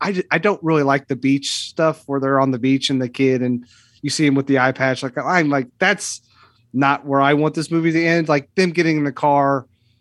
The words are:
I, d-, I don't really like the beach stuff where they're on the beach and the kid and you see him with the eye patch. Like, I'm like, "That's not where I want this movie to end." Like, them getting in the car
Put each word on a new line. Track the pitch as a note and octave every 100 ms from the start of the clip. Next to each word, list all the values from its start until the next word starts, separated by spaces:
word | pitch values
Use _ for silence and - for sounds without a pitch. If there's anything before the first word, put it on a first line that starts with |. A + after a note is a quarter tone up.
I, | F3
d-, | F#3 -
I | E3+
don't | G#3 F#3+
really | D#3+ D#3+
like | C#3 C#3 -
the | B2
beach | C3+ C#3 C#3
stuff | - - - D#3+ D3+ -
where | C#3
they're | C3+ C3+
on | C3+
the | B2+
beach | B2+ C3+ -
and | C3+
the | B2
kid | B2 C3+ B2+
and | B2 B2 - _ _ _
you | C#3+
see | -
him | D3+
with | C3+ C#3
the | C3+
eye | B2+
patch. | B2+ C3 B2+
Like, | C3+ D3
I'm | C3 F3+ D3+
like, | C#3 B2 -
"That's | F#3+ G3 - - _ _ - _ _
not | B2 C#3 C#3+
where | D3 C#3
I | C#3
want | D3 D3+
this | D#3 D3+
movie | E3 E3
to | E3
end." | E3 E3+ D#3
Like, | D3 -
them | - F#3
getting | E3 E3 D#3
in |
the | C#3+
car | C#3 D3+ C#3+ C#3 C#3 A#2+ _ _ _